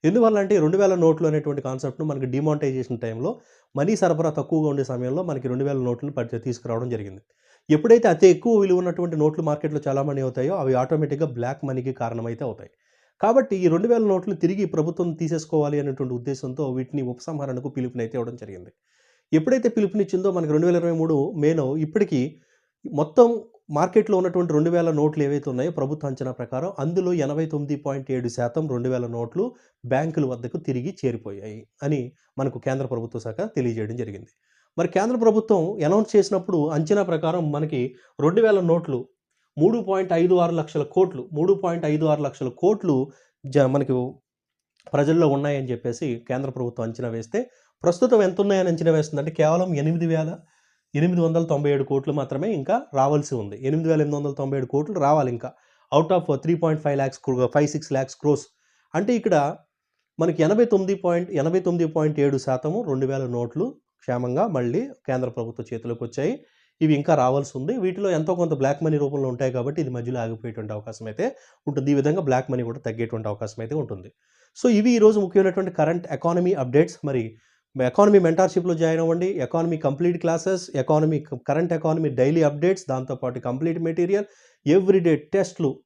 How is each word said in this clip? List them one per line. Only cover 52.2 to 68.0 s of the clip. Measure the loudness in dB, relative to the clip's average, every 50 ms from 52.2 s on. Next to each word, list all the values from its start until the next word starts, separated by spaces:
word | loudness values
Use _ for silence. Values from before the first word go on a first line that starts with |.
| -4 -4 -4 -4 -4 -2
ఇంకా | -4 -4 -2 -2 -2 -2 -2 _
రావాల్సి | 0 2 2 4 2 2 0 0 -4
ఉంది. | -6 -6 -6 -10 -6 -4
ఎనిమిది | -2 -2 0 2 2
వేల | 2 2
ఎనిమిది | 2 0 0
వందల | -4 -4 -6
తొంభై | -4 -4 -4 -4 -2 -4
ఏడు | -4
కోట్లు | -2 -2 -2 -2 -2 -2 0
రావాలి | 2 4 4 4 2 0
ఇంకా | -2 -6 -10 -12 -14 _ _ _ _ _ _ _
out | 2 2 4 4
of | 0 0 2 0 -4 -2
త్రీ | 0 -2 0
పాయింట్ | 0 2 0 0 0
ఫైవ్ | -2 -2 0
ల్యాక్స్ | 0 -2 -2 -4 -6
క్రో-, | -4 -2 0 0 0 2
ఫైవ్ | 4 2 2 2
సిక్స్ | 0 -6 -6 -2
ల్యాక్స్ | -2 -2 -2 -4 -8
క్రోర్స్. | _ 0 0 0 0 -2 _ _ _ _ _ _ _ _ _ -4
అంటే | -2 0 0 0
ఇక్కడ | 0 2 2 2 2 2 0 -4 -8 _ _ _ _ _ _ _ _ _ _ _ -2
మనకి | 0 0 2 2
ఎనభై | 2 2 4 4 4
తొమ్మిది | 4 4 2 2 0 -2
పాయింట్, | -2 0 0 0 0 -2 -2
ఎనభై | -2 -2 -2 0 0 0
తొమ్మిది | 0 0 0 0 0 0
పాయింట్ | 0 0 0 0 2 2
ఏడు | 2 2 2 0
శాతము | -2 -2 -4 -2 -2 -4 -4 -4
రెండు | -4 -2 -2 -2 -2
వేల | -2 -2 -4 -4
నోట్లు | -4 -4 -4 -4 -4 -4 -4 -4 -4 -6 _ _ _ _ _
క్షేమంగా | _ -4 -4 -2 -2 -2 0 -2 -2
మళ్ళీ | 0 0 -2 -2 0 -2 -2 -4 -4 -10 _ _
కేంద్ర | -4 -2 -2 -2 -4
ప్రభుత్వ | -6 -8 -8 -8 -8 -12 -10
చేతిలోకి | -10 -10 -10 -8 -8 -8 -8 -8
వచ్చాయి. | -8 -6 -4 -4 -2 -4 -4 -10 _ _ _ _ _ _ _
ఇవి | 2 2 2
ఇంకా | 2 4 2 2
రావాల్సి | 4 4 2 2 0 -2 -4 -8
ఉంది. | -8 -6 -4 -4 -2
వీటిలో | -2 -4 -2 -2